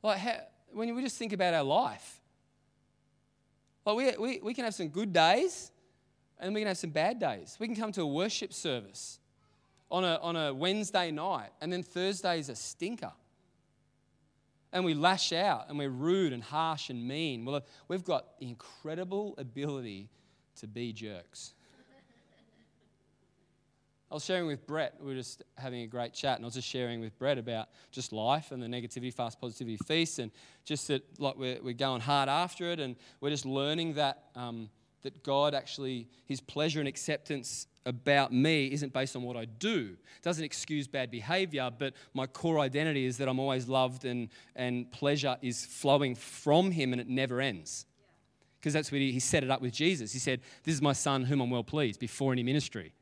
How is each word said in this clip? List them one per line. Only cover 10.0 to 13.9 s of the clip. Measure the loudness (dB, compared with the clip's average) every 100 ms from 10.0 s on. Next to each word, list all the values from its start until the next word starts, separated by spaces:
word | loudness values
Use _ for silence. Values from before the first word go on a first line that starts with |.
a, | 2 2
on | 0 0
a | 0
Wednesday | 0 0 0 2 2 2
night, | -2 -2 -4 -6 -8
and | -4
then | -4
Thursday's | -4 -2 -2 0 0 -2 -2
a | -8
stinker. | -10 -8 -8 -6 -10 -12 _ _ _ _ _ _ _